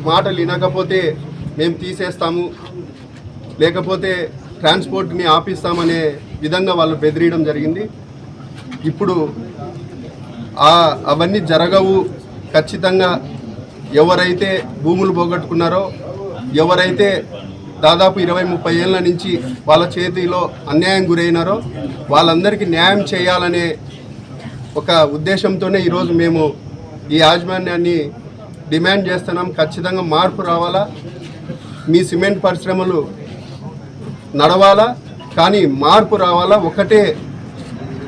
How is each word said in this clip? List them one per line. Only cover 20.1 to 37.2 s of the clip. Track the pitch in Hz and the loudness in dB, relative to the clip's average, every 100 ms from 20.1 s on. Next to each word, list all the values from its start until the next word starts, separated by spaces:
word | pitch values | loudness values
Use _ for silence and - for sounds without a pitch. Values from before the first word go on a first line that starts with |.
| 180 175 180 170 - 143 | -2 -2 0 -2 -6 0
అన్యాయం | 151 185 190 180 | 2 4 2 2
గురైనారో | 170 170 170 170 220 - - 143 - - | 2 2 2 2 -2 -4 -8 -8 -10 2
వాళ్ళందరికీ | 147 165 165 196 214 180 | 4 6 4 2 0 0
న్యాయం | 165 180 202 196 | 2 4 2 0
చేయాలనే | 185 180 180 175 175 170 - - - - - - - - - - 147 | 0 2 2 0 0 -2 -4 -10 -16 -16 -16 -16 -14 -14 -14 -8 -4
ఒక | 180 170 147 147 | 2 4 4 2
ఉద్దేశంతోనే | 170 190 190 180 190 196 175 | 0 0 0 0 0 2 2
ఈరోజు | 180 175 165 | 0 2 2
మేము | 170 165 151 - - - - - - | 2 2 0 -2 -12 -16 -16 -16 -2
ఈ | 156 156 | 4 6
యాజమాన్యాన్ని | 175 180 185 180 170 175 170 147 - - - - - - | 4 0 -4 -2 0 0 0 -2 -8 -16 -18 -18 -16 -4
డిమాండ్ | 156 180 202 180 | 0 2 2 0
చేస్తున్నాం. | 180 180 175 180 175 | -2 -2 -4 -4 0
ఖచ్చితంగా | 156 185 180 185 170 | -2 -2 -4 -2 0
మార్పు | 156 185 - 175 | 2 2 0 -2
రావాలా, | 170 170 190 208 - - - - - - - - - - | 0 0 0 -2 -6 -14 -14 -14 -14 -12 -12 -14 -8 2
మీ | 170 180 | 2 2
సిమెంట్ | 170 196 190 190 | 0 0 2 0
పరిశ్రమలు | 175 185 185 185 165 117 - - - - - - - - - - - - 143 | 0 -2 -2 0 -2 -4 -10 -14 -14 -16 -16 -16 -16 -16 -14 -14 -14 -6 2
నడవాలా, | 156 185 196 196 233 - - - - 165 | 4 8 8 8 4 0 -12 -16 -4 2
కానీ | 180 202 156 135 147 | 4 4 2 2 6
మార్పు | 208 196 202 185 | 6 4 2 4
రావాలా. | 175 185 208 165 | 2 4 4 4
ఒకటే, | 196 196 214 185 151 | 0 4 4 4 0